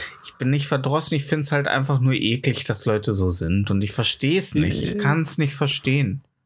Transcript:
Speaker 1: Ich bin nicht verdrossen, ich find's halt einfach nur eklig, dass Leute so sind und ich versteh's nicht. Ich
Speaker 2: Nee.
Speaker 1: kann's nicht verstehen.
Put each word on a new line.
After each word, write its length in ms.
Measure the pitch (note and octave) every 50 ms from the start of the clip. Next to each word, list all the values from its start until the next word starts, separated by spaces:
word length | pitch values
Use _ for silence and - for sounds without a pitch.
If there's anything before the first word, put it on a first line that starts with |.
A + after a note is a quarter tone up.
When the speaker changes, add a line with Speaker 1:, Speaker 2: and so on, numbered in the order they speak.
| - - - - -
Speaker 1:
Ich 140 | - -
bin 140 | - B2 B2+
nicht 180 | C#3 D3 C#3+ -
verdrossen, 480 | D3+ C3+ C3 C3+ C#3+ D#3+ D#3+ - E3
ich 80 | C#3+ C#3
find's 260 | - E3 D#3 D3 D3
halt 160 | D3+ C#3+ C#3
einfach 320 | - - C3+ C3+ C#3 C#3+ B2+
nur 120 | B2+ C3 C3
eklig, 520 | - - A2 A#2 C3+ - C#3 A#2 - -
dass 200 | - A2 - -
Leute 260 | A#2 G#2+ G#2+ G#2 A#2 G#2
so 180 | G2 F#2 F#2
sind 400 | F2 - E2+ D#2+ F#2 G2+ G2+ G2 G2
und 100 | G2 G#2
ich 80 | G2 -
versteh's 600 | - A2+ - - - - C#3 E3+ F#3+ - - -
nicht. 280 | D3 D3+ - - - -
Ich 80 | - -
Speaker 2:
Nee. 40 | -
Speaker 1:
kann's 380 | - C#3+ D3+ E3 D#3+ D#3 - -
nicht 160 | D3+ C#3+ -
verstehen. 680 | - D#3 D3 - - - C3 C3 D3 C3+ G2 F#2+ C#3 - _ _ _ -